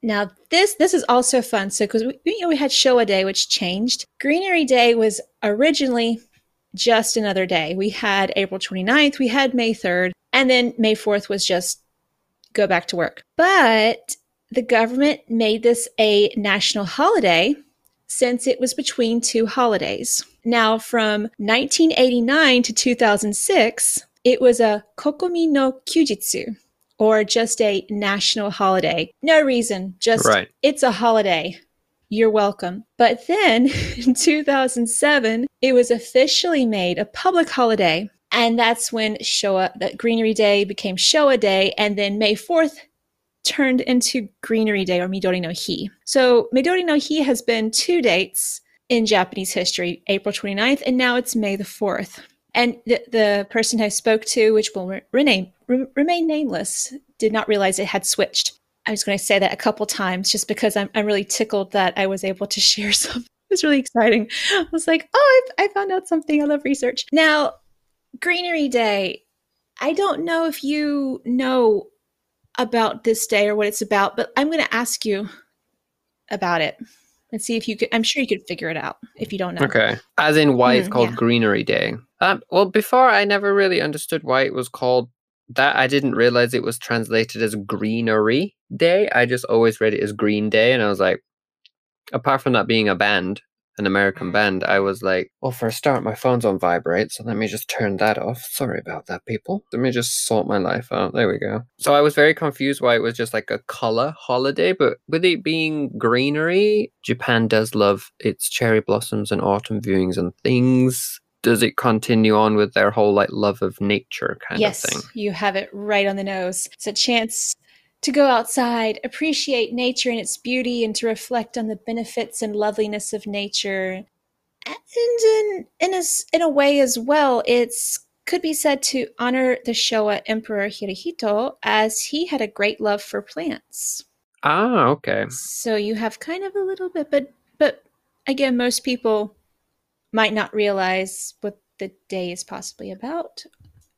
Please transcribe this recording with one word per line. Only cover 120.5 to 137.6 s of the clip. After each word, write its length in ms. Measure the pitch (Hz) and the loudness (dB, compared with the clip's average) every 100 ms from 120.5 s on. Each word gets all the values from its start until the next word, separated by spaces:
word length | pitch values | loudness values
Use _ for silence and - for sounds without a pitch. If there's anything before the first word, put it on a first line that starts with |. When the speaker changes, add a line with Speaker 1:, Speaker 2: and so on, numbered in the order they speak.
| 254 247 240 | -2 -2 -2
Speaker 1:
and 100 | 220 | -2
to 120 | 208 233 | -2 -4
reflect 500 | 220 - 240 220 240 | -4 -4 -4 -4 -6
on 120 | 220 | -6
the 80 | 208 | -8
benefits 640 | - 226 226 240 226 - | -8 -8 -6 -6 -8 -6
and 120 | 214 | -6
loveliness 600 | 208 214 208 214 208 - | -2 -2 -2 -4 -4 -8
of 120 | 208 208 | -8 -6
nature. 800 | 202 202 - 202 190 185 185 - _ _ _ _ _ - | -6 -6 -6 -4 -4 -4 -8 -14 _ _ _ _ _ -14
And 100 | 453 _ 480 466 466 | -14 _ -2 0 2
in, 420 | 440 440 415 370 - - | 4 4 0 -4 -10 -4
in 140 | 359 | -2
a 40 | 370 | -2
s-, 280 | 330 - - | -2 -4 0
in 120 | 330 | 0
a 60 | 330 | 2
way 320 | 285 277 285 | 4 4 4
as 180 | 254 240 | 2 0
well, 440 | 240 302 277 240 - | 0 2 4 2 2
it's, 520 | 240 233 - - - _ _ - | 0 0 -4 -6 -6 _ _ -6
could 160 | 349 | -4
be 100 | 320 | -2
said 300 | 302 302 277 | 0 0 0
to 240 | - 262 - - | -2 -4 -4 -4
honor 380 | 240 262 254 254 | -2 0 0 0
the 80 | 233 | -4
Showa 480 | 220 - 220 208 202 - | -2 0 0 0 -2 -4
Emperor 420 | 220 220 208 202 | -6 -4 -4 -4
Hirohito, 880 | - 196 190 339 - 220 208 262 - | -6 -10 -8 -10 -6 -2 0 -2 -4
as 400 | 220 214 220 - | 0 2 0 -2
he 240 | - 302 349 | -6 -6 -4
had 160 | 277 | -4
a 40 | 214 | -6
great 320 | - 208 214 | -2 -4 -2
love 240 | 214 202 | -2 -4
for 200 | - 202 | -6 -10
plants. 800 | - 311 330 - _ - - - - _ _ _ | -10 -8 -8 -8 _ -12 -10 -10 -14 _ _ _
Speaker 2:
Ah, 420 | 147 170 233 214 127 | -2 0 2 2 2
okay. 360 | 143 - 104 104 | 2 -2 -4 -4
Speaker 1:
So 440 | 131 - - 233 214 | -8 -12 -8 -4 -2
you 180 | 208 | -2
have 260 | 220 226 - | -4 -6 -8
kind 240 | - 370 | -10 -8
of 100 | 392 | -6
a 60 | 403 | -6
little 300 | 381 381 359 | -6 -6 -6
bit, 200 | 339 294 | -6 -2
but, 220 | 285 277 _ _ | -2 -4 _ _
but 280 | - | -2